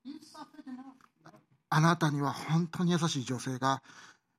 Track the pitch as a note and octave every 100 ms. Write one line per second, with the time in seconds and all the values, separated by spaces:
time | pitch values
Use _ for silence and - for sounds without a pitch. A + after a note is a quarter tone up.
0 | B3 D4+ - D#4 D4+ D4+ D4 B3+ C4+ -
1 | - _ - - _ _ - D3+ E3 E3+
2 | D#3+ C#3+ C#3+ A#2+ - D#3+ F3 - F3 F3
3 | D#3+ D3 A2+ B2+ C3 B2+ C3+ C3+ - -
4 | - - _